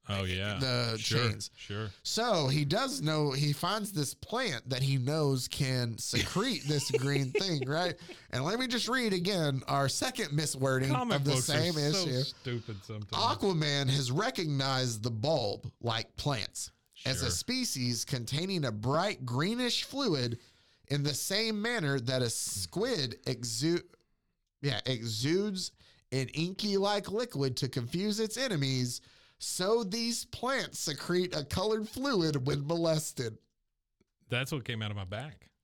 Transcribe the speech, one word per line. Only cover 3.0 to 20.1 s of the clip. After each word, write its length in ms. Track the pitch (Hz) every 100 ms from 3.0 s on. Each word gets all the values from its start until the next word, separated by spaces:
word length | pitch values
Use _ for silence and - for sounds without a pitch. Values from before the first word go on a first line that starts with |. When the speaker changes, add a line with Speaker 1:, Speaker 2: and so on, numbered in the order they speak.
Speaker 2:
know, 280 | 147 156 147
he 220 | 139 147
finds 400 | 143 175 214 202
this 220 | 175 139
plant 540 | - - 233 247 123 123
that 120 | 127
he 140 | 135 135
knows 520 | 123 156 147 131 127
can 480 | - 131 127 120 110
secrete 640 | - 120 - 175 254 170 139
this 240 | 147 -
green 400 | - 139 139 135
Speaker 1:
<laughs> 60 | -
Speaker 2:
thing, 300 | 190 151 127
right? 260 | 156 180 - 170 - -
And 120 | 123
let 140 | 147 233
me 80 | 262
just 220 | 240 208
read 240 | 254 226
again 500 | 185 175 190 151 135 -
our 200 | 139 135
second 400 | - 262 247 175
miswording 580 | 143 151 135 135 131 135
Speaker 1:
Comic 260 | 180 240 143
Speaker 2:
of 60 |
the 60 | 139
Speaker 1:
books 120 | 131
Speaker 2:
same 320 | 127 147 170 156
Speaker 1:
are 160 | 143
so 160 | 190 165
Speaker 2:
issue. 140 | 127
Speaker 1:
stupid 540 | 147 - 127 120 117 101
sometimes. 380 | - 107 104 156
Speaker 2:
Aquaman 680 | 226 302 202 165 151 143 135
has 200 | 139 123
recognized 920 | 139 226 233 160 139 135 131 127 110
the 80 | 117
bulb 600 | 113 139 160 104 110 - _
like 340 | 117 113 - -
plants 560 | 147 123 98 - - _ _ - 123
as 140 | 131
a 60 | 123
Speaker 1:
Sure. 40 |
Speaker 2:
species 720 | 87 - 254 240 135 123 113
containing 600 | - 127 113 139 185 185
a 80 | 135
bright 520 | 107 117 156 202 180 127
greenish 580 | 120 175 240 247 -
fluid 540 | - 269 262